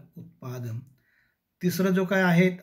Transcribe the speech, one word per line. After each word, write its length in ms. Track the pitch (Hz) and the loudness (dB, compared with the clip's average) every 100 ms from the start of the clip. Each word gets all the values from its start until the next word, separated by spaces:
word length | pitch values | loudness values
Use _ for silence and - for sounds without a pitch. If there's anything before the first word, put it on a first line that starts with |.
| - - | -18 -20
उत्पादन. 640 | - - 127 123 117 113 - _ _ _ _ _ _ - | -20 -18 -14 -12 -10 -12 -14 _ _ _ _ _ _ -4
तिसरं 280 | 180 170 190 | -4 0 0
जो 160 | 185 180 | 0 0
काय 160 | 190 | 2
आहे 360 | 180 170 185 180 | 4 4 2 0